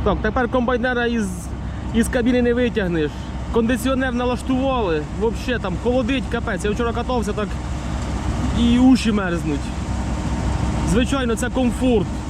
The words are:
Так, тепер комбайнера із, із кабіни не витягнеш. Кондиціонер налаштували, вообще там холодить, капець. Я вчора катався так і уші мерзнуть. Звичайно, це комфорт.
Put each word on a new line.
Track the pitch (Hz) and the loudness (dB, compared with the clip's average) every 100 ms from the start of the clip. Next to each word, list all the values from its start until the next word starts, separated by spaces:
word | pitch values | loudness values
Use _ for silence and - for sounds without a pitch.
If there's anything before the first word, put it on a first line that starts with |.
Так, | 214 165 | 0 0
тепер | 214 214 240 | 0 0 0
комбайнера | 262 240 247 247 240 240 | 0 0 0 0 0 0
із, | 233 196 180 - - - - - 226 | 0 -2 -6 -8 -8 -8 -8 -2 0
із | 226 | 2
кабіни | 254 233 247 | 2 2 2
не | 240 | 2
витягнеш. | 240 247 208 185 170 151 - - - - | 2 0 0 0 0 -2 -4 -8 -8 -2
Кондиціонер | 226 226 254 262 262 262 | 0 2 0 0 0 0
налаштували, | 240 247 247 - 254 269 254 202 156 147 165 | 0 -2 -2 0 0 2 0 0 0 -2 -2
вообще | 220 185 - 233 | -2 -2 -2 -2
там | 202 170 | -2 -2
холодить, | 233 247 226 269 185 | 0 2 2 -2 -2
капець. | 233 233 190 202 | -4 -2 -2 -2
Я | |
вчора | 208 233 | 0 -2
катався | 226 240 254 202 | -2 -2 -2 -2
так | 208 202 - - - - - - - - - - - | -4 -4 -4 -6 -6 -4 -4 -4 -4 -2 -2 -2 2
і | 240 240 | 4 6
уші | 254 262 226 | 8 8 6
мерзнуть. | 208 190 170 151 143 - - - - - - - - - - - - 147 | 2 0 0 0 -2 -2 -6 -4 -4 -2 -2 -2 -2 -2 0 0 0 2
Звичайно, | 190 254 277 240 214 | 2 2 0 0 0
це | 247 | 0
комфорт. | 247 254 - 254 226 - - | 0 0 2 2 4 2 -4